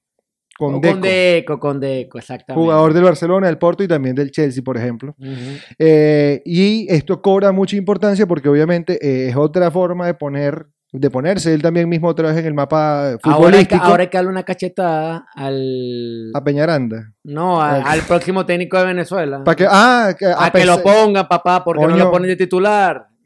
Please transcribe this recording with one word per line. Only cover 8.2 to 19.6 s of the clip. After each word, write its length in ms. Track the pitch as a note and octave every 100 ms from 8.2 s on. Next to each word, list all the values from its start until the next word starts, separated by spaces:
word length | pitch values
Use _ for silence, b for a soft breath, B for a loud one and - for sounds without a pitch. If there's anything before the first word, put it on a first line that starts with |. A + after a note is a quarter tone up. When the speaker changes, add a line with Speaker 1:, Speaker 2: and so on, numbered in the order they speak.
| G3+
Speaker 1:
porque 220 | E3 C#3+
obviamente, 460 | C#3+ D#3+ F3 E3 F3 C#3+
eh, 220 | C3 C3
es 80 | B2
otra 340 | D3+ F3 F3
forma 360 | E3 F3+ F3+ F3
de 80 |
poner 520 | E3+ C#3+ C#3 C#3+ D#3+ D3+ _ _ C3
de 120 | C#3
ponerse 420 | B2+ D3+ G3 D#3+
él 80 | D#3
también 260 | E3 E3+ E3+
mismo 200 | E3+ E3+
otra 200 | D#3+ D#3+
vez 100 | D#3+
en 80 | D#3+
el 80 |
mapa 460 | D3 C#3 D#3 D3+ D3
Speaker 2:
Ahora 100 | C#3+
hay 60 | A#2
que, 100 | D#3 D3+ E3+ G3 F#3+ F#3
Speaker 1:
futbolístico. 80 |
Speaker 2:
ahora 180 | F3 F3
hay 60 | F3+
que 80 | F#3
darle 120 | F#3
una 120 | F#3
cachetada 800 | F3+ F#3 F#3 F3+ F3+ D#3+ D#3+ E3 -
al 960 | - C#3 C3+ C3 B2+ B2 A#2+ A#2 A#2 A2+
Speaker 1:
A 80 | B2
Peñaranda. 680 | C#3+ C#3+ D#3 D#3 A#2+ A2 A2 _
Speaker 2:
No, 360 | - D3 F3+ E3+
a, 160 | D3+ C#3+
Speaker 1:
Ah. 60 | C3
Speaker 2:
al 140 | D#3+
próximo 440 | - F3 F3 F#3+ F#3
técnico 320 | F3 F3+ F#3
de 80 | F#3
Venezuela. 580 | F3+ E3+ F#3 D3+ C#3
Speaker 1:
Pa' 100 | C#3
que, 120 | E3